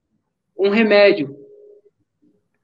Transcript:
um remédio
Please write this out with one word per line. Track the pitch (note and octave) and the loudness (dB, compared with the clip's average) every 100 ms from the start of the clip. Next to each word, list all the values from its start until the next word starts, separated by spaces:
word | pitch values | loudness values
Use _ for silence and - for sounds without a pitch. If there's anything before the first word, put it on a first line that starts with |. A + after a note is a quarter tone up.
| _ _ _ _ _ - | _ _ _ _ _ -6
um | G3 | -4
remédio | G3+ G#3+ G3+ G3+ - C3+ - - - - - _ _ _ _ _ _ _ _ | 0 0 2 2 0 -6 -12 -20 -20 -20 -20 _ _ _ _ _ _ _ _